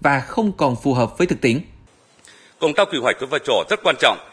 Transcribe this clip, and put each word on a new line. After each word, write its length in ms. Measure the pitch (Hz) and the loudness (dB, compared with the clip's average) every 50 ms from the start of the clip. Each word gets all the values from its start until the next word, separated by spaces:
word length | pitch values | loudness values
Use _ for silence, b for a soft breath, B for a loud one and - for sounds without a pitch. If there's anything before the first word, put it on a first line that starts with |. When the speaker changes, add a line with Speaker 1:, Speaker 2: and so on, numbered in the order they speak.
Speaker 1:
và 200 | - 147 143 135 | 0 0 0 0
không 320 | 131 - - - 226 208 | -2 -4 -2 -2 -2 -2
còn 240 | 190 - 156 - - 117 | 0 0 0 -2 0 0
phù 120 | - 143 127 | 0 0 2
hợp 240 | 127 117 107 - - | 2 0 0 0 0
với 80 | 180 | 0
thực 140 | 175 - - | 0 0 0
tiễn. 200 | - 123 117 143 185 - - - - _ _ _ _ b b b b b b b b b b b | 0 0 0 0 -4 -8 -18 -20 -20 _ _ _ _ b b b b b b b b b b b
Speaker 2:
Công 160 | 160 156 147 | -2 0 2
tác 140 | - 202 196 | 2 0 0
quy 60 | 180 135 | 0 -2
hoạch 180 | 117 123 98 - | -2 -2 -2 -2
có 60 | 131 | -4
vai 140 | 131 147 143 - | -4 -4 -4 -2
trò 80 | - 120 95 80 - | 0 0 0 0 -2
rất 100 | 214 - - | -4 -2 0
quan 120 | 175 151 - | 0 0 2
trọng 180 | 151 123 101 - - - | 2 0 0 0 -8 -20